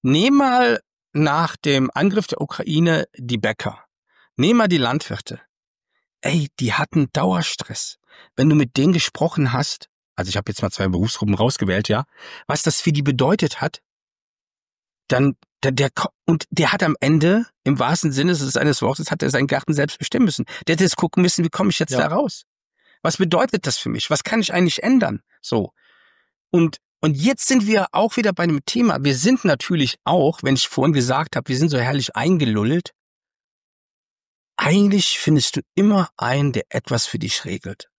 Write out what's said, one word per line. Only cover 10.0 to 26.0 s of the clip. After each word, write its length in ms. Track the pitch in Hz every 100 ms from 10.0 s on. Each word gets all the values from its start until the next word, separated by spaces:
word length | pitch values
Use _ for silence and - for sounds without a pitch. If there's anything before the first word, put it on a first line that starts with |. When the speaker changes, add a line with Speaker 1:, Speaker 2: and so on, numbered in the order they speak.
| _ -
Speaker 1:
also 120 | 98
ich 80 | 98
hab 120 | -
jetzt 140 | 101
mal 80 | 98
zwei 180 | - 95
Berufsgruppen 460 | 90 107 - 107
rausgewählt, 540 | 101 117 - 98 92 104
ja, 160 | 107 135 _ - - -
was 160 | 147
das 180 | - -
für 120 | -
die 100 | 147
bedeutet 580 | 143 131 135 202 160 -
hat, 220 | 147 - _ _ _ _ _ _ _ _ _ _ _ _ _
dann 280 | 127 139 131 _ _
der, 100 | 139
der 180 | 135 139
ko-, 180 | - - _ -
und 180 | 160 -
der 220 | - 156
hat 100 | 196
am 140 | 170 147
Ende, 460 | 135 156 160 208 233 _
im 140 | - 143
wahrsten 340 | 123 170 160
Sinne 220 | 135 160
seines 460 | 170 135 - 147 135
Wortes, 280 | 110 139 156
hat 120 | 160
er 80 | -
seinen 160 | 131 139
Garten 280 | 139 -
selbst 240 | 151 151 -
bestimmen 260 | - -
müssen. 220 | 233 - - - -
Der 80 |
hätte 100 | 160
jetzt 120 | 185 -
gucken 260 | 175 -
müssen, 220 | 175 -
wie 60 | 165
komme 200 | - 196
ich 80 | -
jetzt 120 | -
Speaker 2:
Ja. 60 | -
Speaker 1:
da 80 | 151
raus? 360 | 170 285 - _ _ _ _ _ _
Was 140 | 160 -
bedeutet 480 | 185 180 254 - -
das 120 | -
für 100 | 120
mich? 220 | 113 -
Was 140 | 151
kann 160 | - 226
ich 120 | 202
eigentlich 300 | 180 180 -
ändern? 400 | 208 262 - 104 _ _
So. 300 | - 117 98 _ _ _